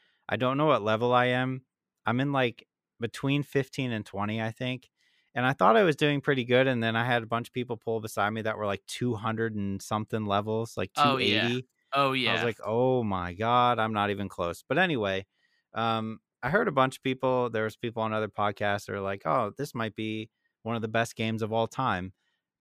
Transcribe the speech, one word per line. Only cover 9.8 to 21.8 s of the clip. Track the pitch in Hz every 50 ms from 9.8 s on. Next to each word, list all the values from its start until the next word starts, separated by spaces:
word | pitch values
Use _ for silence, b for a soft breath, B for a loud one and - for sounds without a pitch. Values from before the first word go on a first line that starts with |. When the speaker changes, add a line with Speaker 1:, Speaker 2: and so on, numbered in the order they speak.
| -
Speaker 1:
something | - 113 107 107 - - 110 107
levels, | 101 98 101 104 110 110 110 113 - -
like, | - 101 - -
Speaker 2:
Oh, | - 147 143 135 131
yeah. | 123 123 117 110 - 117
Speaker 1:
two | 123 127
eighty. | 123 _ _ _ _ _ -
Speaker 2:
Oh, | 139 139 135 135 131 123
Speaker 1:
I | 110 98
was | 82 80
Speaker 2:
yeah. |
Speaker 1:
like, | 120 107 - -
"Oh | 104 110 120 127 131 131 127 117
my | 104 98 92 87 87 87
God, | 92 110 113 120 123 123 123 123 113
I'm | 110 110 110
not | 104 104 101
even | 101 98 101 95
close." | - - 90 85 85 - - -
But | 135 165
anyway, | 185 180 156 120 101 98 95 95 101 - _ _ _ _ _ _ _ _ -
um, | 110 113 117 113 113 110 110 110 - _ _ _ _ -
I | 127
heard | 165 214 240 208
a | 147
bunch | 139 131 131 - -
of | -
people, | 135 127 131 - 131 127 127 123 117
there | 113 110 110
was | 110 -
people | - - 120 113 117 110
on | 110 110
other | 110 107 104
podcasts | - - 104 104 101 - 104 104 101 101 -
that | - 101
are | 101
like, | 98 98 98 98 -
"Oh, | 160 151 135 113 101 -
this | - 143 139 -
might | 123 113 107 -
be | - 110 110 110 110 110 - _ _ _ _ _ _ -
one | 113 117
of | 113 110
the | 110
best | 110 113 117 - -
games | - 113 110 110 107 113
of | 104 110
all | 113 113 -
time." | - -